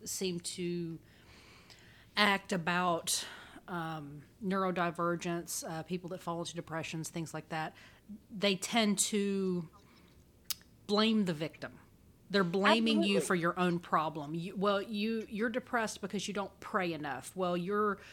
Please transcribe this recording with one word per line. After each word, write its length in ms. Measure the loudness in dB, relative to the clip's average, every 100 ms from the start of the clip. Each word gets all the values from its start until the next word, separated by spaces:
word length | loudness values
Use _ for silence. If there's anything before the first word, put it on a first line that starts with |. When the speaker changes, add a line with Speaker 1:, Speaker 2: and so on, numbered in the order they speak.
Speaker 1:
seem 340 | -8 -4 -2 -2
to 600 | -6 -6 -4 -4 -4 -8 -14 -20 -20 -20 -20 -20 -20 -20 -20 -20 -4 4
act 360 | 4 4 0
about, 760 | -2 0 0 2 0 0 -2 -4 -12 -18 -18 -10
um, 560 | -6 -6 -6 -10 -14 -18 -8
neurodivergence, 1200 | -2 0 2 2 0 2 0 0 -2 -4 -4 -6 -6
uh, 140 | -6
people 260 | -4 -6 -6
that 120 | -8
fall 160 | -6 -4
into 160 | -4
depressions, 540 | -8 -6 -6 -4 -6 -6
things 260 | -6 -6
like 140 | -8 -6
that. 260 | -6 -6 -8 -20 -20 -18 -18 -14
They 240 | 0 2
tend 440 | 2 2 4 4 4
to 680 | 2 2 2 2 2 0 -4 -12 -20 -20 -20 -20 -20 -14 -10 -10 -10 -14 0
blame 380 | 4 6 4
the 80 | 2
victim. 400 | 0 -4 -6 -12 -12 -20 -20 -20 -20 0
They're 140 | 2
blaming 580 | 4 4 6 6 6 4
you 140 | 4 4
Speaker 2:
Absolutely. 100 | 2
Speaker 1:
for 80 |
your 240 | 2 2 2
own 200 | 2 2
problem. 560 | 2 2 2 -2 -6
You, 200 | -6 -6 0
"Well, 260 | 2 2
you, 440 | 0 -2 -2 -2 -4
you're 180 | -4 -2
depressed 520 | -2 -4 -2 -2 -4
because 260 | -6 -4 -4
you 60 |
don't 180 | -6 -6 -10
pray 320 | -4 -2 0
enough. 400 | -2 -4 -6 -6
Well, 220 | -2 0 0
you're, 420 | 0 2 2 0 -6